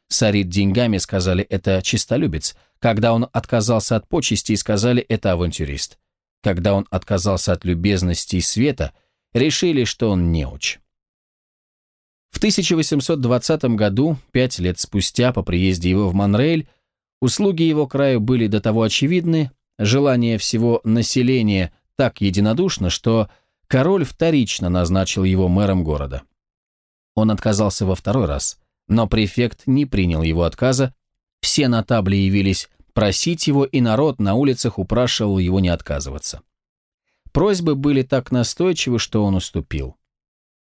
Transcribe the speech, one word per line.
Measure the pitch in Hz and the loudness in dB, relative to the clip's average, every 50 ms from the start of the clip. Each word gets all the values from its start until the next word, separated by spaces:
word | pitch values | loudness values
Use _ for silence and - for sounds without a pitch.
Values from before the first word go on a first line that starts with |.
| _ _ | _ _
сорит | - - 120 107 101 104 98 90 | -2 0 2 2 2 2 0 0
деньгами, | 87 104 98 98 92 120 123 117 107 92 | 0 0 2 2 2 2 0 0 0 -2
сказали: | - - - 98 90 95 90 92 101 | -2 -2 -2 -2 0 0 0 0 -2
«Это | - - 95 - - 95 92 | -2 -6 -4 -2 0 0 0
честолюбец». | 95 - - 107 - - - 135 160 160 151 156 - - - - _ _ _ _ | 0 -2 -2 -2 -2 -2 -2 -2 -2 -2 -2 -4 -6 -8 -10 -12 _ _ _ _
Когда | - 120 113 107 107 117 113 | -2 0 0 2 2 2 2
он | 113 120 - | 2 0 -2
отказался | - 117 - - - 117 107 117 117 110 - - 123 | -4 -6 -4 -2 -2 0 0 0 0 0 0 0 -2
от | 110 - _ | -2 -2 _
почестей, | - 170 - - 107 101 - - 110 98 | -2 -2 0 0 -2 -2 -2 -2 -2 -2
сказали: | - - 107 98 107 123 123 123 | -2 -2 -2 0 2 2 2 0
«Это | - - 113 104 - 104 90 | 0 -2 -4 -2 0 0 0
авантюрист». | 85 90 82 - - 82 71 71 - - - - _ _ _ _ _ _ _ _ _ | 0 -2 -2 -4 -4 -6 -6 -6 -8 -8 -10 -12 _ _ _ _ _ _ _ _ _
Когда | - 110 92 85 87 101 98 | -2 -2 -2 0 0 0 0
он | 98 101 - | 0 -2 -4
отказался | - 92 - - 107 92 87 104 95 90 - - 92 | -6 -6 -4 -2 -4 -2 0 0 -2 0 0 -2 -2
от | 87 - | -2 -2
любезностей | 90 87 82 87 101 101 92 92 90 85 - - - - 90 | -2 -2 0 0 0 0 0 0 0 -2 -2 -4 -4 -4 -2
света, | 87 - - 107 123 147 135 - 82 71 - _ _ _ _ _ _ _ - | -2 -2 0 0 0 0 0 -2 -6 -8 -8 _ _ _ _ _ _ _ -2
решили, | 120 131 147 135 - - 175 160 135 117 | 0 0 2 0 0 0 0 0 0 0
что | - - - 120 110 | -2 -2 -2 -2 0
он | 98 90 87 85 | 2 2 2 2
неуч. | 82 80 71 65 67 69 - - - - _ _ _ _ _ _ _ _ _ _ _ _ _ _ _ _ _ _ _ _ _ _ _ _ _ _ _ _ _ _ | 0 0 -2 -4 -8 -8 -10 -10 -10 -10 _ _ _ _ _ _ _ _ _ _ _ _ _ _ _ _ _ _ _ _ _ _ _ _ _ _ _ _ _ _
В | - - | -4 -2
тысяча | - 214 190 - 180 - 180 | 0 0 2 0 0 0 0
восемьсот | 160 151 - 156 143 131 - 170 147 | 0 0 0 -2 -2 0 0 -2 0
двадцатом | 127 117 123 123 - - 160 147 - 120 117 104 | 0 0 0 0 0 0 -2 0 0 0 0 0
году, | 107 104 98 110 139 165 156 131 - _ | 0 0 0 0 0 0 -2 -4 -8 _
пять | - 123 127 123 - - | -2 -2 0 0 -2 -2
лет | 90 90 90 - | -4 -4 -2 -4
спустя, | - - - 101 - - - - 120 123 120 | -6 -4 -2 -2 -2 -2 0 0 0 0 0
по | 110 90 | -2 -2
приезде | - 87 87 92 95 92 87 85 90 | -2 0 2 2 2 0 0 0 0
его | 92 98 104 92 | 2 2 2 2
в | 87 | 0
Монрейль, | 98 101 101 101 107 131 160 170 160 156 - _ _ _ _ _ _ _ _ _ _ | 0 2 2 2 2 2 2 0 -2 -4 -6 _ _ _ _ _ _ _ _ _ _
услуги | - 123 - - 208 196 185 160 170 | -2 0 0 2 0 0 2 2 2
его | 160 156 151 147 127 | 2 2 2 0 -2
краю | - 135 139 139 131 117 | 0 0 2 2 2 2
были | 107 120 127 120 113 107 | 2 0 0 2 2 0
до | 104 107 | 0 0
того | - 113 107 113 113 | 0 0 0 2 0
очевидны, | 110 - - 151 156 175 180 165 165 165 160 151 131 - _ _ _ _ - | 0 0 0 0 0 0 0 0 0 0 0 0 -2 -6 _ _ _ _ -4
желание | 107 104 120 139 143 147 127 120 117 117 113 104 | 0 0 2 2 2 2 2 2 2 0 0 -2
всего | - - - 110 117 120 117 113 - | -2 -2 -2 0 2 2 0 0 0
населения | 113 110 117 113 - - 131 123 123 131 127 113 104 101 95 90 82 - _ _ _ _ | 0 0 2 0 0 0 0 2 2 2 2 2 2 2 0 0 -4 -6 _ _ _ _
так | - 135 117 - - | -2 -2 -2 0 0
единодушно, | 104 98 90 101 101 107 113 143 185 185 - - 98 87 | -2 0 2 2 2 2 2 2 0 -2 -2 -2 -2 -4
что | - - - 117 113 113 107 - - _ _ _ _ _ _ _ | -4 -2 -2 0 0 0 0 -2 -6 _ _ _ _ _ _ _
король | - 131 135 170 196 190 147 | 0 2 2 2 2 0 0
вторично | - - - 165 165 160 143 117 107 - - 92 87 | -4 -4 -2 0 2 2 2 2 0 0 -2 -2 0
назначил | 90 90 87 82 92 95 95 - - 104 92 | 0 0 0 2 0 0 0 -2 -2 0 0
его | 92 92 92 92 90 | 2 2 2 2 2
мэром | 87 98 104 98 95 92 87 | 2 2 2 2 0 0 0
города. | 78 76 73 71 67 65 65 - _ _ _ _ _ _ _ _ _ _ _ _ _ _ _ _ _ _ | -2 -2 -4 -6 -6 -8 -12 -14 _ _ _ _ _ _ _ _ _ _ _ _ _ _ _ _ _ _
Он | 107 110 110 | 0 2 2
отказался | 107 - - 113 104 98 110 101 - - 107 | 2 2 0 0 2 2 2 0 0 0 0
во | 95 92 | 0 -2
второй | - - - 104 - 104 | -2 -2 -2 0 0 0
раз, | 76 71 69 - - - - _ _ _ _ _ - | 0 -2 -2 -4 -6 -6 -8 _ _ _ _ _ 0
но | 104 117 113 95 | 2 2 2 2
префект | - 110 107 98 - - 120 117 - - _ - | 0 0 0 0 0 -2 -2 -2 -4 -6 _ 0
не | 131 139 147 | 0 0 0
принял | 131 - 101 92 87 82 78 80 | 0 0 0 0 2 0 0 0
его | 80 80 82 87 | 0 0 0 0
отказа, | 82 - - 123 127 131 127 135 131 - _ _ _ _ _ _ _ _ _ | 0 0 0 0 0 2 0 0 -2 -4 _ _ _ _ _ _ _ _ _
все | - - - - 143 127 | -6 -2 0 0 2 2
на | 120 113 104 | 2 0 0
табле | - 123 113 95 98 98 98 98 | 0 0 0 2 0 0 2 2
явились | 95 98 101 95 98 95 - - - _ _ _ _ _ | 2 2 2 2 0 0 -2 -4 -10 _ _ _ _ _
просить | - 107 101 92 - - 165 170 - - | 0 0 0 0 0 -2 -2 -2 -2 0
его, | 156 139 139 135 | 0 2 2 0
и | 135 - 135 | 0 0 0
народ | 120 117 110 117 151 156 131 - | 2 2 2 2 2 0 0 0
на | 104 98 98 | 0 0 2
улицах | 120 147 139 123 - - 120 - - | 2 2 0 0 0 -2 -4 -4 -4
упрашивал | 92 - 107 117 127 - - - 113 104 98 95 | -4 -2 0 0 0 0 0 -2 -2 0 0 0
его | 90 87 92 98 | 2 2 2 2
не | 95 87 | 2 2
отказываться. | 85 82 - - 73 71 - - 69 71 - - - - - _ _ _ _ _ _ _ _ _ _ _ _ _ _ _ _ - | 0 -2 -4 -6 -8 -6 -6 -8 -10 -10 -10 -10 -10 -12 -16 _ _ _ _ _ _ _ _ _ _ _ _ _ _ _ _ -4
Просьбы | - - 175 208 202 180 170 160 147 | 0 2 2 2 2 0 0 0 0
были | 135 139 147 143 135 | 0 0 0 2 0
так | 131 - 139 131 127 - | 0 0 -2 -2 -2 -2
настойчивы, | 131 123 117 - - - 170 185 175 - - 131 120 110 | 0 0 0 -2 -2 -2 0 0 0 -2 -2 -2 -2 -2
что | - - - 110 104 | -2 -2 -2 0 0
он | 101 95 | 0 0
уступил. | 92 90 - - 92 73 - - 73 67 - - _ _ _ _ _ _ _ _ _ _ _ _ _ _ _ _ _ | 0 -2 -4 -6 -8 -6 -6 -6 -8 -8 -8 -12 _ _ _ _ _ _ _ _ _ _ _ _ _ _ _ _ _